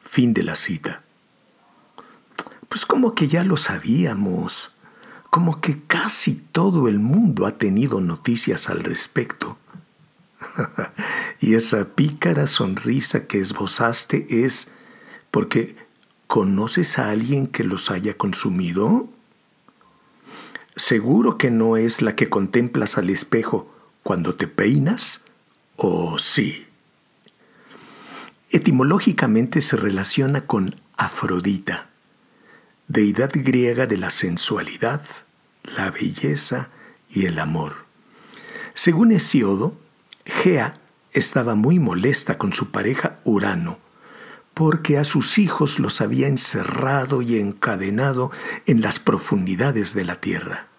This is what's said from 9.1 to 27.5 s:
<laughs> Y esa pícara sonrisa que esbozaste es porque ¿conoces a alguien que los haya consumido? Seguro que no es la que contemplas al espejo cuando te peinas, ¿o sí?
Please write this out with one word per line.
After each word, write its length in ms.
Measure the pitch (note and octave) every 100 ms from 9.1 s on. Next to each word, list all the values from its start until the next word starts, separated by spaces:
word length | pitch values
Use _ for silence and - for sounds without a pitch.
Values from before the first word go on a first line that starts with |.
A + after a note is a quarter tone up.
| - A#2+ - - - _ - _ _ _ _ _ _ - -
<laughs> 360 | - - - - - - - -
Y 140 | -
esa 420 | A2+ A2+ G#2+ G2 -
pícara 500 | D3 D3 - E2 D3
sonrisa 800 | - G2 F#2+ A#2 C3+ - A#2+ -
que 140 | G#2
esbozaste 840 | F#2+ - G2 - A#2 A#2+ - C#3 -
es 420 | A#2 B2+ - - - - - - - _
porque 460 | C3 A#2 B2 A2+ - - _ _ _ _
¿conoces 720 | A#2 G2 G2 A2+ - E3+ -
a 100 | A2+
alguien 360 | G#2+ A#2 C#3 C3+
que 160 | -
los 260 | G2 F#2 -
haya 260 | F#2+ G#2 -
consumido? 920 | G2 F2+ - F2+ F2 F2+ A2 A#3 - - _ _ _ _ _ _ _ _ _ _ - - - - - -
Seguro 640 | - A2+ A2 F3+ A3 -
que 120 | C3
no 280 | A2+ A2+ A2+
es 240 | A2+ A2+
la 120 | A2+
que 140 | G#2 C3+
contemplas 720 | G#2 G2 A#2+ A#2+ C3+ B2 -
al 100 | F#2
espejo 680 | F#2+ - A#2 A2 G2 - - _ _
cuando 320 | - F2+ E2+
te 120 | - F#2+
peinas, 760 | - G2+ C#3+ C#3 B3 - - _ _ _ _ _ -
¿o 420 | G2 E2+ E2+ D#2
sí? 480 | - - G#2 - - _ _ _ _ _ _ _ _